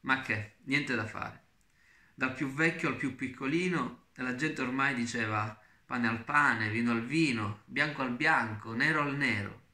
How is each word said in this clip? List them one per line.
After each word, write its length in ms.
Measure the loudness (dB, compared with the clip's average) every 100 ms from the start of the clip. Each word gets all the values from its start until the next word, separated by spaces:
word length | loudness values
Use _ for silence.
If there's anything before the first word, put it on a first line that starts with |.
Ma 200 | 2 0
che, 340 | 2 -2 -2 _
niente 320 | -2 0 2 -2
da 100 | -2
fare. 380 | -6 -8 -10 _ _ _ _ _ -20 _
Dal 200 | -4 -4
più 160 | -2 -4
vecchio 380 | 2 0 2 -2
al 80 | 0
più 200 | -4 -4
piccolino, 920 | -8 -4 -2 0 2 0 -2 -6 _ -8
la 200 | -6 -2
gente 260 | -2 -2
ormai 340 | -2 0 0 0
diceva: 640 | -2 -2 0 0 -2 -6 -20 _ _
"Pane 220 | -2 0
al 160 | -2
pane, 460 | 2 4 4 4 0
vino 220 | 0 2
al 140 | 0 0
vino, 580 | 2 2 2 -2 -4 -6
bianco 360 | -2 0 0
al 100 | -4
bianco, 640 | 0 4 4 2 -4 -6
nero 280 | 0 2 2
al 140 | 0 0
nero." 460 | 0 0 -4 -8 _